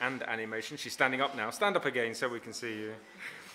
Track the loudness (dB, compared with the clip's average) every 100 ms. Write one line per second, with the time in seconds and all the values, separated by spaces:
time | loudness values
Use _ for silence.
0 | 0 0 -2 -2 -2 -4 -4 -6 -4 4
1 | 4 4 2 0 -2 2 4 4 4 2
2 | 2 2 -2 -2 -6 -6 -4 -4 -4 -8
3 | -12 -14 -12 -12 -14